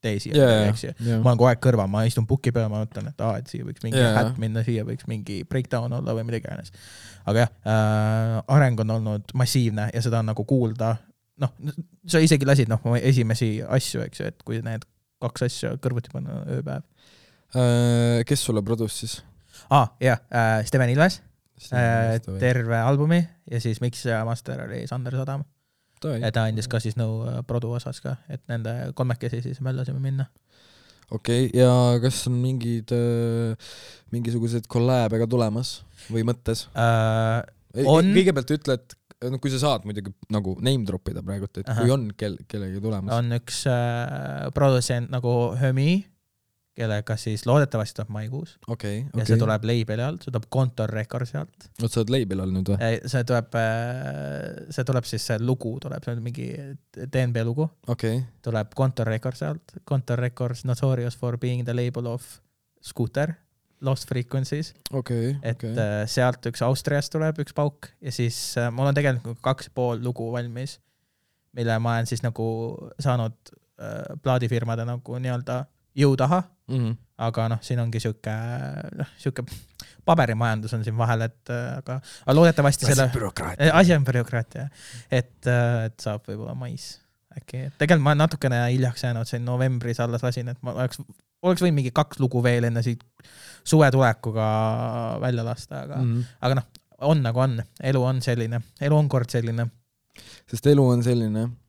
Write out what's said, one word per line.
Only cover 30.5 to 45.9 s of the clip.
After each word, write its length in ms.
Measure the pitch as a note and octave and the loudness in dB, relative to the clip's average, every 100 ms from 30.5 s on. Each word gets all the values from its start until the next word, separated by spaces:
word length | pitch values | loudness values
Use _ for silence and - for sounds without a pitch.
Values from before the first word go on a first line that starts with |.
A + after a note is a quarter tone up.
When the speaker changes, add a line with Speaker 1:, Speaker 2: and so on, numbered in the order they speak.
| _ _ _ _ _ _ | _ _ _ _ _ _
Speaker 2:
Okei, 340 | A2+ - A#2+ B2+ | -8 0 0 2
ja 200 | B2 B2+ B2 B2 A#2+ | 6 6 8 6 4
kas 260 | B2+ - | 2 0
on 100 | - | -2
mingid, 560 | B2 B2+ C3 A#2 A#2 A2 | 0 0 -2 -2 -4 -2
äh, 600 | A#2+ A#2+ A#2 A#2 A#2 A#2 A2 - - - - _ | 0 2 0 0 0 -2 -4 -10 -20 -20 -20 _
mingisugused 580 | A#2+ A#2 A#2+ A2+ A#2 A2 | -4 -2 -2 -2 -2 -2
kollääbe 500 | A#2+ A#2+ B2+ A2 A2 | 2 4 4 2 0
ka 80 | A#2 | 2
tulemas 520 | B2 A2+ A2 B2 - - - | 2 2 0 -4 -8 -16 -20
või 220 | - A2+ A2+ | -6 -2 0
mõttes? 400 | A#2+ - A2+ - | -2 -2 -4 -6
Speaker 1:
Äh, 720 | - A#2 A2+ A2 A2 A2+ A#2 - _ _ | 0 4 4 2 2 2 0 -4 _ _
Speaker 2:
Ei, 160 | - C3+ | 0 6
Speaker 1:
on. 240 | D#3 F3+ | 6 8
Speaker 2:
kõigepealt 380 | G3 F#3+ C#3+ B2 | 6 4 2 0
ütle, 240 | D3+ C#3 | -2 0
et, 220 | B2+ _ - _ - | -2 _ -20 _ -10
no 180 | B2 C3 | -6 -4
kui 120 | C#3 | -4
sa 80 | C3 | 0
saad 280 | D3 A#2+ G2+ | 0 0 -2
muidugi 260 | G#2 G2 - - | -8 -8 -14 -4
nagu 300 | G#2+ F#2 F#2 | -4 -2 -2
name 260 | A#2+ C3+ | 0 0
dropida 380 | G2+ F#2 - E2 | -2 -4 -6 -8
praegu, 240 | F2+ G2 G2 | -6 -6 -8
et 140 | - | -8
Speaker 1:
Ahah. 180 | G2 A2+ | -4 0
Speaker 2:
kui 100 | A#2+ | 2
on 200 | C3+ A2 | 2 -2
kel-, 300 | G2+ G#2 F2+ | -6 -8 -8
kellegi 400 | - G#2+ F#2+ F#2+ | -10 -8 -6 -6
tulemas. 320 | G#2+ G#2 G2 | -4 -4 -2
Speaker 1:
On 160 | A#2 A#2+ | 0 0
üks, 300 | A#2+ - - C#3+ | -4 -4 -4 0
äh, 840 | B2 A#2+ A#2+ A#2+ C3+ C3+ C#3 C3 | 0 0 -4 -6 -8 -8 -6 -6
produtsent 560 | C3+ C#3 B2+ A#2+ B2 A#2+ | 2 4 4 2 -2 -2
nagu 440 | B2+ A#2+ A#2+ A#2+ A2+ | -4 0 0 0 0
Hömi, 460 | C3+ C3 C#3+ | 2 2 4